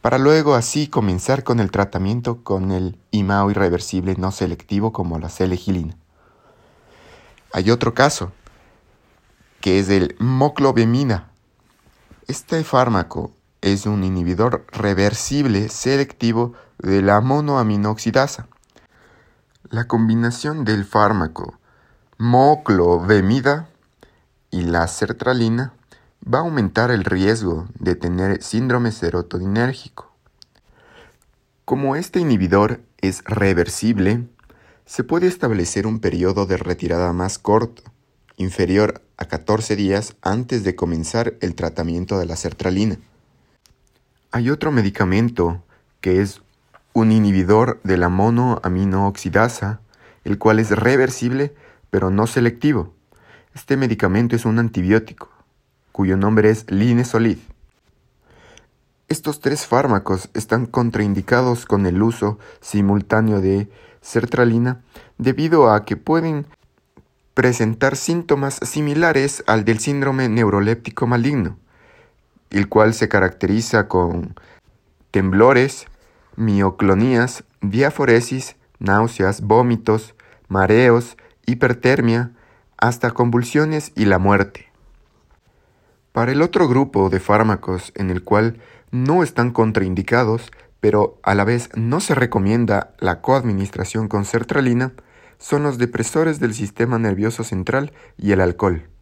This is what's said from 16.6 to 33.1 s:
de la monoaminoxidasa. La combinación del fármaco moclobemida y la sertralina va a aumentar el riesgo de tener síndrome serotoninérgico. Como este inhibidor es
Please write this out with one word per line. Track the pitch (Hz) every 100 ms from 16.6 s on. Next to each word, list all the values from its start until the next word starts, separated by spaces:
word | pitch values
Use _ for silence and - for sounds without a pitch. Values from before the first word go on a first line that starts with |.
| _ _
de | - 98
la | 98 104
monoaminoxidasa. | 127 143 147 139 107 101 104 107 113 131 139 - - _ _ _ _ _ _ _ _ _ _ _ -
La | 113 120
combinación | 120 113 113 117 120 151 156
del | 123 107 98
fármaco | 110 104 107 80 80 - - _ _ _ _ _ _
moclobemida | 117 123 139 151 151 95 87 87 90 104 95 131 127 143 160 _ _ _ _ _ _ _ _
y | 87
la | 87 85 82
sertralina | - 104 120 123 127 113 117 131 _ _ _ _ _
va | - 123
a |
aumentar | 170 151 98 110 120
el | 117 90
riesgo | 92 95 113 98 80 92 -
de | 90 87
tener | 87 87 95 98
síndrome | - 110 127 123 120
serotoninérgico. | 110 85 143 - 87 92 107 123 127 - - - _ _ _ - _ _ _ _ - - _ _ _ _ _
Como | - 127 139 143
este | 175 185
inhibidor | 165 110 92 98 107 120 _ _
es | 95